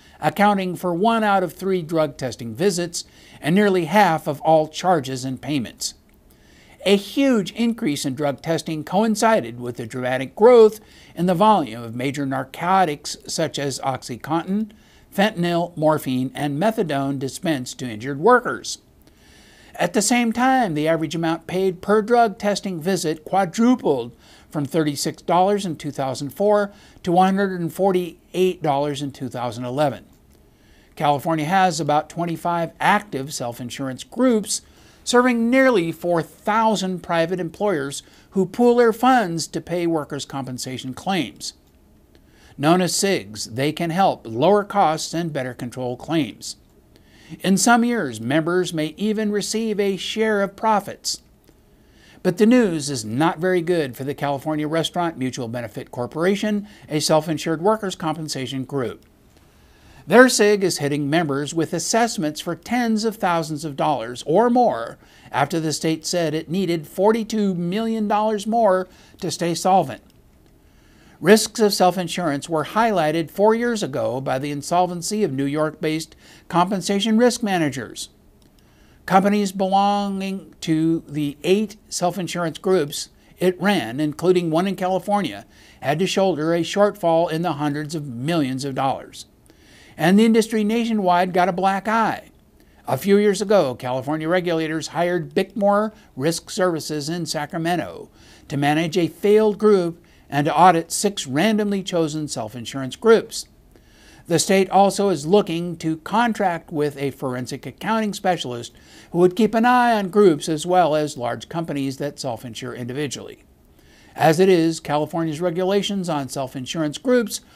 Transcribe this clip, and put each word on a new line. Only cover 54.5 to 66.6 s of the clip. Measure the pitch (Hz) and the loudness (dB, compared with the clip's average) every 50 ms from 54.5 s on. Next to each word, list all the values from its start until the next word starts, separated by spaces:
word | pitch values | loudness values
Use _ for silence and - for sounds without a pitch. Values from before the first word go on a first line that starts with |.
| 156 151 151 147 | -4 -2 -2 -2
Restaurant | 160 165 151 - - 180 170 170 170 | -2 -2 -2 -2 -2 -2 -2 -2 -4
Mutual | 120 127 127 - 135 120 113 | -4 -6 -4 -4 -6 -8 -6
Benefit | 120 123 120 107 - 131 - - | -6 -8 -8 -10 -10 -12 -14 -10
Corporation, | - 123 123 - - 156 170 190 208 202 226 214 208 202 202 - - - - - | -8 -8 -8 -6 -4 0 0 0 2 0 0 -2 -2 -4 -6 -10 -20 -20 -12 -4
a | 151 151 | -4 -2
self-insured | - - 156 156 156 175 156 147 - 170 160 156 | 2 2 2 2 2 0 -6 -4 -2 -4 -4 0
workers' | 170 214 220 214 208 185 - | 2 2 2 2 -2 -8 -8
compensation | - 175 156 151 170 156 147 - 135 131 120 135 131 127 | -6 -6 -6 -6 -6 -8 -8 -8 -8 -8 -6 -6 -8 -8
group. | - 139 139 120 101 - - _ _ _ _ _ _ _ _ _ _ _ _ _ _ _ _ - - - - - 143 | -6 -4 -4 -4 -4 -6 -10 _ _ _ _ _ _ _ _ _ _ _ _ _ _ _ _ -20 -20 -20 -20 -4 6
Their | 190 240 262 247 | 8 8 8 8
sig | 254 - 208 208 214 190 190 | 6 4 4 4 4 2 2
is | 165 - - | -2 0 0
hitting | 143 139 147 147 143 139 | -2 -2 -2 -2 -2 0
members | 156 175 165 143 135 139 147 139 165 | 0 0 0 0 -2 -4 -4 -4 -2
with | 165 151 - | -2 -2 -2
assessments | 180 160 - - - 226 240 226 - 202 156 151 151 - | -2 -4 -2 0 0 2 0 0 -2 -4 -4 -4 -4 -6
for | - 175 165 | -6 -8 -8
tens | 165 - - 233 247 240 226 220 208 220 | -8 -6 -4 -2 -2 0 0 0 0 0
of | 226 208 | -4 -4
thousands | - 208 180 170 165 156 156 156 143 165 | -2 -2 0 0 0 -2 -4 -6 -6 -6
of | 151 139 | -8 -4
dollars | 165 156 151 143 117 110 120 123 - - | -2 0 0 0 -2 -4 -8 -10 -10 -2
or | 147 165 202 240 240 | 2 4 4 4 4
more | 240 247 240 185 123 113 113 - - - - _ - - - - | 4 4 4 2 2 -2 -6 -8 -12 -18 -20 _ -20 -20 -18 -6
after | - 123 143 - 170 165 | 0 0 0 0 0 -2
the | 156 160 | -2 -2
state | 143 - - 160 160 160 - | -4 -2 -2 -2 -2 -2 -4
said | - 185 175 165 151 151 | -4 -2 -2 -2 0 -2
it | 160 - 139 | -4 -4 -4
needed | 170 196 | -2 -2